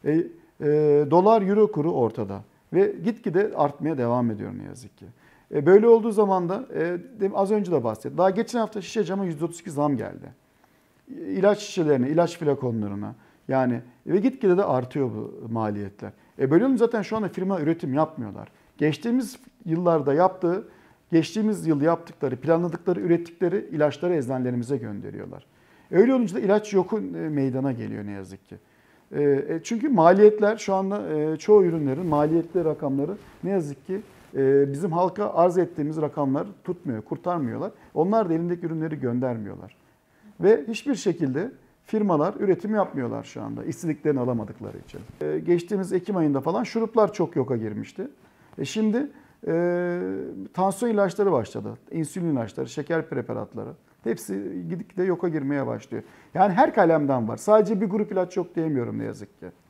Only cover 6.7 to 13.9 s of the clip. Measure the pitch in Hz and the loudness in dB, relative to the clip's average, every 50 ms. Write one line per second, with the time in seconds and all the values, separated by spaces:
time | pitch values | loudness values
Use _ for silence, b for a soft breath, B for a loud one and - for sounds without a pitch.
6.7 | - - 160 170 180 175 175 - - - 196 196 - - 196 190 220 214 202 175 | -4 -4 -2 -2 -4 -6 -8 -12 -6 -4 -4 -2 0 0 0 2 2 0 0 0
7.7 | 170 143 117 117 107 104 - 127 135 151 180 190 185 196 226 226 - 240 220 208 | 0 0 0 -2 -4 -4 -8 -8 -2 2 2 2 2 0 -4 -2 -2 -4 -4 -4
8.7 | - 208 175 - - 220 202 156 190 196 196 180 160 147 160 165 160 - - - | -6 -10 -12 -6 -2 -2 -2 -2 -2 -4 -4 -4 -4 -4 -6 -6 -6 -10 -14 -8
9.7 | 143 139 147 147 143 113 107 95 90 - - 82 - _ b b b b b b | -4 -2 0 0 0 -2 -4 -8 -10 -14 -18 -20 -20 _ b b b b b b
10.7 | b b b b b b b - - - 165 - 190 190 180 202 208 202 - - | b b b b b b b -20 -16 -14 -8 -6 -2 2 4 4 4 2 -4 -8
11.7 | - 185 165 151 143 127 123 135 156 165 170 165 170 - 160 147 139 135 - 123 | -2 -2 2 2 4 2 2 2 4 2 2 2 0 -2 0 0 0 0 -2 -4
12.7 | 117 113 104 101 101 101 104 104 117 b b b b b b - 135 131 131 123 | -2 -4 -4 -6 -6 -8 -10 -10 -12 b b b b b b -2 0 2 2 2
13.7 | 120 120 120 - | 0 -4 -6 -14